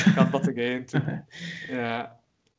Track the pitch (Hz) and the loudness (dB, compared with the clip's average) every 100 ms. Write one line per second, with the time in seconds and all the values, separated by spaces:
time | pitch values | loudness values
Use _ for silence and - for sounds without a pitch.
0 | - 170 175 139 - 120 120 127 127 151 | 4 6 4 4 0 0 -2 -2 -2 -2
1 | 147 143 - - 175 170 - 127 117 117 | -2 -6 -10 -14 -12 -12 -8 -4 -4 -4
2 | 117 - _ _ _ | -8 -14 _ _ _